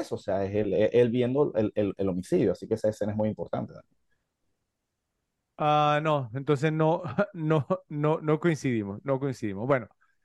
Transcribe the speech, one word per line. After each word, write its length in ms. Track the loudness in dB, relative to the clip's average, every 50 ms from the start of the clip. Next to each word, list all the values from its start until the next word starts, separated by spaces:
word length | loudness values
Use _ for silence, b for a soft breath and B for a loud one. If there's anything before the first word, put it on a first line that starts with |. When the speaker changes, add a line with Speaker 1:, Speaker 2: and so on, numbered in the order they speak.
Speaker 1:
eso, 140 | 0 -2 -6
o 40 | -8
sea, 260 | -4 -4 -2 -2 -2
es 100 | -2 0
él, 180 | 0 0 0 2
él, 160 | 2 2 4 4
él 160 | 4 4 4
viendo 420 | 2 0 0 0 2 0 0 0 0
el, 160 | 0 -2 0 0
el, 180 | 0 -2 -2 -2 -2
el 120 | -2 -2
homicidio, 440 | -2 -4 -4 -2 0 0 0 0 -2
así 140 | -4 -6 -6
que 80 | -4
esa 140 | -2 -2 -2
escena 240 | -2 -2 -4 -4 -2
es 40 | -2
muy 120 | -2 -2
importante. 440 | -4 -6 -8 -6 -6 -6 -6 -8 -10 -16 -20 _ _ _ _ _ _ _ _ _ _ _ _ _ _ _ _ _ _ _ _ _ _ _ _ _ _ _ _ _ _ _ _ _ _ -2
Speaker 2:
Ah, 420 | 0 2 4 4 4 4 2 2
no, 280 | 2 2 2 0 0 -4 -8
entonces 380 | -4 0 0 2 2 2 0
no, 320 | 2 2 2 2 2 2 -2
<laughs> 300 | -2 -2 0 0 0 -2
no, 340 | -4 0 2 2 2 2 0 -2 -4 -4 -6
no, 300 | -4 0 2 2 2 2
no 180 | 0 0 0 2
coincidimos, 600 | 2 0 0 0 0 -2 0 0 -2 -4 -6 -6 -4
no 160 | -2 -2 -2
coincidimos. 480 | -2 -4 -4 -4 -6 -6 -4 -4 0 0
Bueno, 200 | 0 0 0 -4 _ _ _ _ _ _